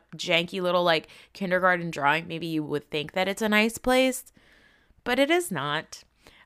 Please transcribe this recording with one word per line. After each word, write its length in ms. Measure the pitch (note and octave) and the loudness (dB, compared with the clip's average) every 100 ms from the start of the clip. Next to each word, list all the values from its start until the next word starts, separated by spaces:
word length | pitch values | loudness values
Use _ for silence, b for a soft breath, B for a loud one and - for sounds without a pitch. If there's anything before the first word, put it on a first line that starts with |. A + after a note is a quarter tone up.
| _ D#3+ | _ -12
janky 440 | F3 E3+ E3+ G3 | 0 0 0 -2
little, 220 | F3+ F3+ | 0 2
like, 240 | F3 D#3+ - B B | 2 2 -2 B B
kindergarten 580 | - G3 F3+ F3+ F3 E3+ | -8 -2 2 2 2 -2
drawing, 360 | D3+ C#3 D#3 E3+ | -2 2 0 -2
maybe 200 | E3 E3 | -8 -4
you 160 | D#3 | -4
would 260 | D3 D3 - | -2 -6 -4
think 220 | D#3 D3 | -6 -4
that 140 | F#3 F#3+ | -2 -2
it's 140 | G3 | -2
a 80 | A3 | 2
nice 280 | G#3+ A3+ - | 2 2 0
place, 540 | B3+ B3+ C4 B3 - b b b b b b _ | 2 4 2 0 -10 b b b b b b _
but 160 | - B3 | -2 2
it 100 | C#4 | 2
is 220 | F4 F4 | 2 0
not. 520 | E3+ C#3+ D3+ - - - b b b | -4 -4 -4 -6 -16 -20 b b b